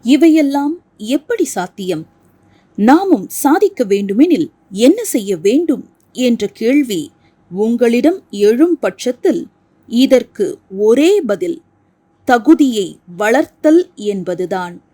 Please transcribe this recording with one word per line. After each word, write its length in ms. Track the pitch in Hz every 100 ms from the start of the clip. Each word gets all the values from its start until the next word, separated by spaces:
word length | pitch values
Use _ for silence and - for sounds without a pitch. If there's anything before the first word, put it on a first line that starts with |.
இவையெல்லாம் 760 | 226 277 330 311 285 285 285 349 _ _
எப்படி 460 | 214 285 - 466
சாத்தியம்? 600 | 339 202 180 - 185 160 160 _ _ _ _ _ _ -
நாமும் 500 | 214 311 392 254 -
சாதிக்க 560 | - 277 392 403 -
வேண்டுமெனில் 680 | 208 202 202 202 339 262 151 _ _
என்ன 340 | 190 247 427
செய்ய 320 | 440 269 196 180
வேண்டும் 520 | 190 269 330 262 - _ _
என்ற 340 | - 247 220 202
கேள்வி 640 | - 226 285 254 180 143 _ _ _ _
உங்களிடம் 720 | 180 220 233 240 240 320 381 _
எழும் 480 | 202 202 240 339 330
பட்சத்தில் 680 | - - 247 247 381 254 - _ _ _ _
இதற்கு 720 | 233 262 254 - - 196 - _ 190
ஒரே 440 | 214 247 320 415
பதில், 420 | 254 202 175 - _ _ _ _ _ _
தகுதியை 760 | - 240 220 330 277 220 170 - - 175
வளர்த்தல் 720 | 208 254 320 _ 311 330 349
என்பதுதான். 880 | - 208 202 180 175 180 185 175 175 _